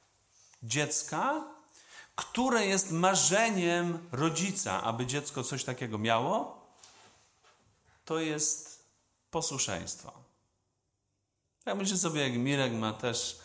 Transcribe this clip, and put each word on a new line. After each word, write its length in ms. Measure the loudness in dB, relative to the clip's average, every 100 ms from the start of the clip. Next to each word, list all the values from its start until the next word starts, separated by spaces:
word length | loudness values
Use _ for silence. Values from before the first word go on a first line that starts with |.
| _ _ _ _ -20 -14
dziecka, 840 | -4 0 4 4 2 -2 -2 -2 -6 -18 -20 -20 -20 -20 -12 -8
które 500 | 0 2 4 2 2
jest 240 | 2 2
marzeniem 1160 | 2 2 4 4 4 2 2 2 2 0 -4 -6
rodzica, 680 | -2 0 0 2 4 4 2
aby 240 | -2 -2 -4
dziecko 360 | -2 -2 0
coś 220 | -2 -2
takiego 340 | -6 -6 -6 -4
miało, 680 | 0 0 0 -2 -4 -12 -20 _ -20 -20 -20 _ _ _ _ _ _ _ _ _
to 160 | -6 -4
jest 640 | -2 2 2 2 -4 -18 _ _ _ _ _
posłuszeństwo. 800 | 0 0 0 -2 -4 -4 -6 -6 -20 -20 _ _ _ _ _ _ _ _ _ _ _ _ _ -6
Ja 80 |
myślę 240 | -4 0 2
sobie, 240 | 2 2 0
jak 100 | 0
Mirek 340 | 0 0 0
ma 200 | -2 -4
też 460 | -2 -4 -2 -4 -8